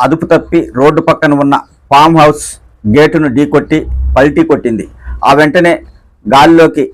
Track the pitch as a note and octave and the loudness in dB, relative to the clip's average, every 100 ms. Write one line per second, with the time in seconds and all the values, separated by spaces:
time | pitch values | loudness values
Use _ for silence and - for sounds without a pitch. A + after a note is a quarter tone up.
0 | B2+ D#3+ - E3 - E3+ - B2+ C#3+ D#3 | -2 -2 0 -2 0 -4 -4 0 0 0
1 | E3 D3 D3+ C#3+ C#3+ C3+ - _ - C#3 | -2 -2 0 0 0 -2 -6 _ -2 2
2 | D#3+ D#3+ D3+ D3 - - _ _ G#2 C3+ | 4 4 2 0 -10 -18 _ _ -2 2
3 | D#3 E3 D3+ A#2+ D3 D3 - D#3 - - | 2 0 -2 -2 0 -2 -2 -6 -4 -6
4 | - C3 D3 E3 D#3+ C#3+ A#2+ A2 - - | -2 0 0 0 -2 -2 -2 -6 -10 -16
5 | - - B2+ C#3+ D3+ F3+ E3+ E3 - _ | -16 -4 0 2 2 0 0 -2 -8 _
6 | _ _ G#2 C3 D#3+ E3 D#3+ D#3 - | _ _ -2 2 4 4 2 0 -6